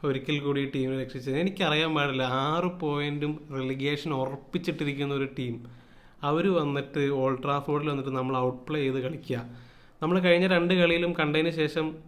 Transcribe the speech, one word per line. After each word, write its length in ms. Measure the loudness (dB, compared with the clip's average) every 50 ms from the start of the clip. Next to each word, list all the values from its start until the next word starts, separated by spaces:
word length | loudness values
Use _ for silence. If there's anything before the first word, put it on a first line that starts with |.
| 0 -2
ഒരിക്കൽ 280 | -2 -2 -2 -2 -2 -2 0
കൂടി 160 | 0 0 0 -2 -2 -2
ടീമിനെ 260 | -2 -2 -2 -2 -4
രക്ഷിച്ചത്. 340 | -4 -6 -8 -8 -4 -2 -2 0
എനിക്കറിയാൻ 500 | 0 0 0 0 0 0 2 2 0 2 2
പാടില്ല, 260 | 2 2 2 2 0 0 0 0 0 0
ആറ് 240 | 0 0 0 0 -2 -2 -2 -2
പോയിന്റും 500 | -2 -2 0 -2 -2 -2 -2 -2 -2 -4 -4 -8 -8 -6
റെലിഗേഷൻ 540 | -4 -4 -2 -2 -2 -2 -2 -2 -2 -2 -2 0 0
ഉറപ്പിച്ചിട്ടിരിക്കുന്ന 920 | 0 -2 -4 -8 -12 -6 -6 -4 -2 -2 -2 -2 -2 -2 -2 -2 -2 -2 0 -2
ഒരു 80 | -2 -4 -4 -6
ടീം, 160 | -4 -4 -6 -6 -10 -14 -18 -20 -20 -20 -20 -20 -20 -20 -16 -6 -2 0
അവര് 220 | 0 2 2 4 4 4
വന്നിട്ട് 440 | 2 2 0 -2 -4 -4 -2 0 0 2 2 2 2
ഓൾഡ് 200 | 0 0 0 -2
ട്രാഫോർഡിൽ 460 | -2 -2 -2 0 0 0 0 0 0 -2
വന്നിട്ട് 220 | -2 -2 -2 -2 -2
നമ്മൾ 160 | -2 0 0 2 2
ഔട്ട്പ്ലേ 360 | 0 0 -2 -6 -4 -2 0 0
ചെയ്ത് 140 | 0 0 0 -2
കളിക്കുക. 360 | -4 -6 -8 -6 -4 -4 -4 -4 -8 -12 -16 -18 -20 -20 -20 -20 -20 -10 -4 0
നമ്മൾ 140 | 2 2 4 6
കഴിഞ്ഞ 220 | 6 6 6 6 4 4
രണ്ട് 200 | 4 4 4 4 6
കളിയിലും 320 | 6 6 4 4 2 0 0 0
കണ്ടതിന് 320 | 0 2 2 2 2 2 2 0
ശേഷം 320 | 0 0 0 0 -2 -2 -4 -8 -16